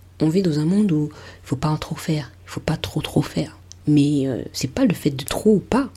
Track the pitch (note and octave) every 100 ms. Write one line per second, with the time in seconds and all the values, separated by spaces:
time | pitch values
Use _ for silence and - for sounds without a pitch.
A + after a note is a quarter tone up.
0 | - - D#3 E3+ F#3 D3 D#3 G3 G#3+ D#3
1 | D3 - - - - C3+ D3+ D3+ - D#3
2 | - D#3 C3 - - - - D#3+ - -
3 | - - C3+ - D3 - - - - D3
4 | C#3+ D3 C3+ A2+ - - B2+ - C4 F3
5 | - C3+ - - G#3+ G#3 - A#3+ C#4